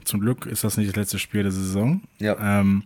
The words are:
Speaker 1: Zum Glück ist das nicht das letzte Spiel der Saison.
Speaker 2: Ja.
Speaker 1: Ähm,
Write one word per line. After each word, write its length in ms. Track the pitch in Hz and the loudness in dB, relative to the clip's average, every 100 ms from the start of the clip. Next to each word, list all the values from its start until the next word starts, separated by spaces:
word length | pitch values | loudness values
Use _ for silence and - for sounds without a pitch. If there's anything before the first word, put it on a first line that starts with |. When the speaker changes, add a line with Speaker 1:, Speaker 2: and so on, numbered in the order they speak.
Speaker 1:
Zum 160 | - 104 | -6 -2
Glück 240 | 107 127 - | -2 -4 -6
ist 180 | 104 | -4
das 140 | 107 107 | -2 0
nicht 120 | 104 | -2
das 60 | 101 | -2
letzte 240 | 101 98 | -4 -4
Spiel 240 | - 104 | -4 0
der 80 | 98 | 0
Saison. 500 | 95 95 98 117 185 - - | 0 -2 0 2 0 -4 -4
Speaker 2:
Ja. 400 | 104 98 104 101 | -2 0 2 4
Speaker 1:
Ähm, 220 | 98 98 | 4 2